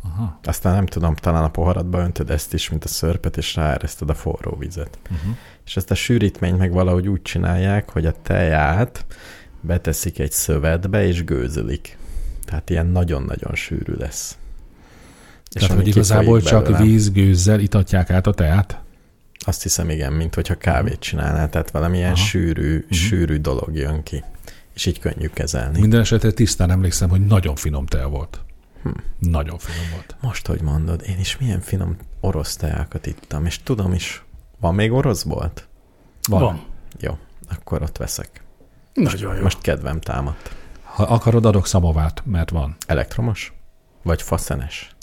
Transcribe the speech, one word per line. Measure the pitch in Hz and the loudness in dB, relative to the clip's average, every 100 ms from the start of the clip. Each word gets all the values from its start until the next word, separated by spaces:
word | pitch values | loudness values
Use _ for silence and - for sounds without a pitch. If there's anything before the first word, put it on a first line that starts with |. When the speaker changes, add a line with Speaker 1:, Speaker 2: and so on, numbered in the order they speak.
Speaker 1:
Aha. | 92 87 101 - | -8 -6 -6 -6
Speaker 2:
Aztán | - - 95 | -6 -2 2
nem | 95 92 | 2 2
tudom, | - 82 78 | 0 0 0
talán | 90 82 | 2 2
a | 80 | 2
poharatba | 85 85 90 90 90 | 2 0 0 0 0
öntöd | 87 - 69 | 0 -2 -2
ezt | 76 - | -2 -2
is, | 80 - | -6 -4
mint | 78 | -6
a | 80 | -4
szörpet, | - 80 85 - 76 | -2 -2 0 -2 -4
és | 73 - | -4 -2
ráereszted | 78 67 - - 76 | 0 0 -4 -6 -4
a | |
forró | - - - 82 - | -2 -4 -4 -6 -8
vizet. | - 87 - - - | -8 -8 -10 -12 -8
Speaker 1:
Mhm. | 85 85 120 - - - | -6 -4 -6 -12 -20 -8
Speaker 2:
És | - | -6
ezt | - | -2
a | 95 | -2
sűrítményt | - 120 101 - 92 90 | 2 4 4 2 0 2
meg | 92 | 2
valahogy | 90 90 90 95 | 2 4 2 2
úgy | 95 | -2
csinálják, | - 92 87 87 95 101 - | -2 -2 0 2 2 0 0
hogy | - 80 | -2 0
a | - | -2
teját | - 95 82 78 73 87 123 - - - - - - - | -2 2 4 4 2 2 0 -4 -10 -10 -20 -20 -20 -12
beteszik | 160 - - 156 92 - | -2 -2 0 -2 -4 -2
egy | 73 | -4
szövetbe, | - - 76 78 82 95 104 95 | -2 0 0 2 0 0 2 2
és | 87 | 0
gőzölik. | 82 69 62 73 55 67 - - - - - - - | -2 -2 -2 -4 -4 -6 -8 -16 -8 -6 -6 -8 -6
Tehát | 78 - | -6 -2
ilyen | 85 85 | 0 2
nagyon-nagyon | 90 85 73 67 - - - | 2 2 -2 -4 -6 -6 -6
sűrű | - - - | -4 -6 -4
lesz. | - 62 - - - - - - - - - - - - - - | -6 -6 -8 -12 -12 -14 -16 -18 -20 -20 -20 -20 -20 -20 -20 -12
És | - | 0
Speaker 1:
Tehát, | 95 | 4
Speaker 2:
ami | 95 | 4
Speaker 1:
hogy | 98 104 | 6 6
igazából | 101 107 110 117 | 6 6 8 6
Speaker 2:
kifolyik | 80 | 6
Speaker 1:
csak | 110 | 4
Speaker 2:
belőle | 78 80 110 | 6 6 8
Speaker 1:
vízgőzzel | 110 104 98 98 90 95 107 | 6 6 6 6 6 6 4
itatják | 104 104 95 95 90 | 4 2 4 2 4
át | 92 95 | 2 2
a | |
teát? | - 78 92 - - - - _ _ _ - - | 2 4 4 2 -4 -14 -20 _ _ _ -10 -6
Speaker 2:
Azt | - | -4
hiszem, | 92 - 82 | -2 -2 -2
igen, | 78 67 | -2 0
mint | 76 82 - | 0 0 -2
hogyha | 87 85 | -2 0
kávét | - 67 - - | 2 2 0 -2
csinálnál, | - 78 73 76 78 | -6 -2 0 0 0
tehát | 82 78 | 0 -2
valamilyen | 73 82 90 90 | -2 0 2 2
Speaker 1:
Aha. | 92 101 | 2 2
Speaker 2:
sűrű, | 92 85 76 73 78 | 2 0 0 0 0
Speaker 1:
Mhm. | - | 0
Speaker 2:
sűrű | 90 92 92 80 76 | 0 2 2 2 0
dolog | 76 69 - 80 | 0 -2 -2 -4
jön | 69 76 | -2 -4
ki. | - 76 - - - - - | -4 -8 -8 -14 -18 -20 -20
És | - 95 | -4 -4
így | 80 | -2
könnyű | 85 76 78 | -4 -4 -4
kezelni. | - - 65 64 80 | -4 -4 -2 0 4
Speaker 1:
Minden | 107 117 | 6 6
esetre | 110 113 113 | 4 4 2
tisztán | - 113 - 90 | 2 2 4 2
emlékszem, | 92 92 - 90 | 4 2 2 2
hogy | 92 98 | 4 6
nagyon | 101 85 71 | 4 4 -2
finom | 78 73 65 | -2 -2 0
tea | 73 69 | 0 0
volt. | 71 - - - - _ - | -4 -6 -10 -14 -16 _ -10
Speaker 2:
Hm. | - - - - | -8 -6 -6 -2
Speaker 1:
Nagyon | 87 80 78 85 | 0 0 -2 -8
finom | - 82 85 | -10 -6 -6
volt. | 82 - - | -8 -12 -8
Speaker 2:
Most, | 127 - - | -6 -4 -4
hogy | 82 | -2
mondod, | 78 76 80 87 - | 0 0 0 -4 -4
én | 92 | -4
is | 95 - | -4 -2
milyen | 127 92 | -2 -2
finom | - 95 87 85 - - | -2 -4 -2 -6 -10 -6
orosz | 92 80 - - | -2 -2 -6 -4
teákat | 78 - - - - | -4 -4 -4 -6 -8
ittam, | 76 - 73 85 | -10 -8 -4 -4
és | - | -4
tudom | - 117 92 | -4 -2 0
is, | 90 - - - - - - | -2 -4 -12 -18 -20 -20 -4
van | 85 95 | 0 2
még | 110 | 2
orosz | 123 139 98 | 2 2 0
bolt? | 78 - 82 - - - _ _ - - - | -4 -4 -6 -8 -18 -20 _ _ -20 -8 0
Speaker 1:
Van. | 98 | 2
Speaker 3:
Van. | 107 80 - - - - | 2 0 -10 -14 -14 -10
Speaker 2:
Jó, | - 76 - - - | -8 -8 -12 -20 -12
akkor | - - 78 | -12 -6 -4
ott | 80 - | -4 -6
veszek. | - - - - - _ - - _ | -8 -8 -10 -16 -20 _ -20 -20 _
Speaker 3:
Nagyon | - 156 95 98 - | 0 0 0 -4 0
jó. | |
Speaker 2:
Most | 95 - | 0 0
kedvem | - 69 69 78 | -2 -2 -2 -6
támadt. | - 64 69 - - - - - | -4 -4 -4 -6 -12 -16 -16 -20
Speaker 1:
Ha | - - | -12 -2
akarod, | 110 117 120 117 110 | 2 2 4 4 6
adok | 98 - | 4 2
szamovárt, | 98 85 78 78 - - | 2 4 2 0 -2 -4
mert | 87 80 | -2 0
van. | 85 71 80 - | -2 -4 -8 -2
Speaker 2:
Elektromos? | 76 - - 120 101 - - - _ _ _ | -2 -2 -2 -2 -4 -8 -16 -20 _ _ _
Vagy | 87 80 | -2 -2
faszenes? | - - - 71 71 - - - | 0 -4 -2 -6 -6 -12 -16 -20